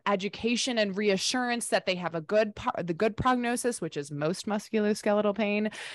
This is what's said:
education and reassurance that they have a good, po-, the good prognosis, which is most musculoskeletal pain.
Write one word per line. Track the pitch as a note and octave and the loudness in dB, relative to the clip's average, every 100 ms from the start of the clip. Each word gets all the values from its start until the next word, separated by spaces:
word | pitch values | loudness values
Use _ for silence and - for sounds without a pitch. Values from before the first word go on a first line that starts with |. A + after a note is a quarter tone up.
| - | 0
education | G3+ G3 - A3 A#3+ - A#3 | 0 0 -2 0 0 0 0
and | G3+ F#3 | 0 2
reassurance | G#3 F#3+ - B3+ B3 A#3+ - | 2 2 2 0 0 -2 0
that | G3+ | 0
they | - F3+ | 0 -2
have | E3+ | -2
a | E3 | -4
good, | D#3 G#3+ G#3+ - | 0 2 2 0
po-, | A#3 - | -4 -2
the | F3 | -4
good | D#3+ A3 | 0 0
prognosis, | G#3 B3+ B3+ A#3+ A#3+ B3 A#3 | 2 2 2 2 0 -2 -2
which | E3+ - | -4 -6
is | C#3+ | -6
most | D3 D3+ F#3 - | -2 -2 -2 -2
musculoskeletal | G#3 - A3 G#3 G#3 A3+ G#3 G#3 G3+ | -4 -2 0 2 2 2 2 2 0
pain. | G#3 G#3 G#3+ - - | 0 0 -2 -4 -12